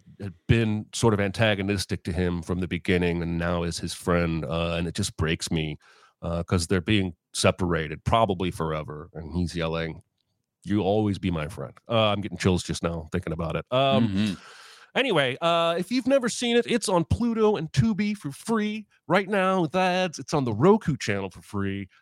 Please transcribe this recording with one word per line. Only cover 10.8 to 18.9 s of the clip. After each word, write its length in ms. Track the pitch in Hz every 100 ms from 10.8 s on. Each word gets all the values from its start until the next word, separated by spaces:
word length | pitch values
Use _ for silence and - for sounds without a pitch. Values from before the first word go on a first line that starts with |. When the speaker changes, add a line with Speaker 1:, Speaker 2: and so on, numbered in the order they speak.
Speaker 1:
always 340 | 92 107 107 92
be 120 | 92
my 160 | 82 76
friend." 240 | - 67 - -
Uh, 200 | 113 107
I'm 120 | 101
getting 160 | 98 87
chills 240 | 98 87
just 180 | - 80
now 260 | 85 85 80
thinking 200 | 85 82
about 220 | 82 82 80
it. 80 | -
Um, 380 | 127 135 135 113
Speaker 2:
Mm-hmm. 260 | 98 107 85 - - - - - -
Speaker 1:
anyway, 400 | 262 165 131 131
uh, 360 | 170 170 165 170
if 140 | 175
you've 160 | 254 254
never 200 | 277 233
seen 280 | - 240 240
it, 100 | 233
it's 200 | 226 -
on 160 | 180
Pluto 520 | 165 196 240 226 214 190
and 140 | 160
Tubi 440 | - 226 196 208 202
for 160 | 147
free 540 | - - 226 208 214 202